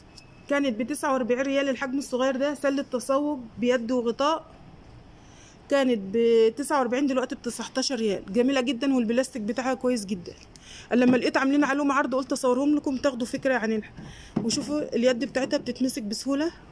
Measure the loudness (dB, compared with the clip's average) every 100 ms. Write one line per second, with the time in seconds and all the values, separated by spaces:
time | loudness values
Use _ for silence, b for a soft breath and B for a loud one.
0 | -20 -20 -20 -14 -2 0 0 -2 -4 -2
1 | 0 0 0 0 2 0 0 -2 -2 -4
2 | -4 0 0 0 -2 0 -2 -2 -2 -4
3 | 0 0 0 -4 -8 -2 0 2 2 0
4 | 0 0 0 0 -6 -20 -20 -20 -20 -20
5 | -20 B B B B B -2 2 2 2
6 | 0 2 6 6 6 2 0 2 2 2
7 | 2 2 0 -2 -8 -8 -6 -4 -2 0
8 | 0 -2 -2 2 2 2 0 -2 2 2
9 | 2 0 0 -4 -6 -4 -2 -2 0 -2
10 | -4 -8 -10 -18 -20 B B B B 2
11 | 4 4 2 2 2 2 2 2 2 2
12 | 0 -2 -2 -2 2 2 2 2 0 -2
13 | -2 -2 -4 -2 0 0 0 -2 -4 -14
14 | B B B B -2 -4 -2 -4 -2 2
15 | 2 2 -2 -2 -2 -2 -4 -2 -2 -2
16 | -6 -6 -2 -2 -2 -6 -20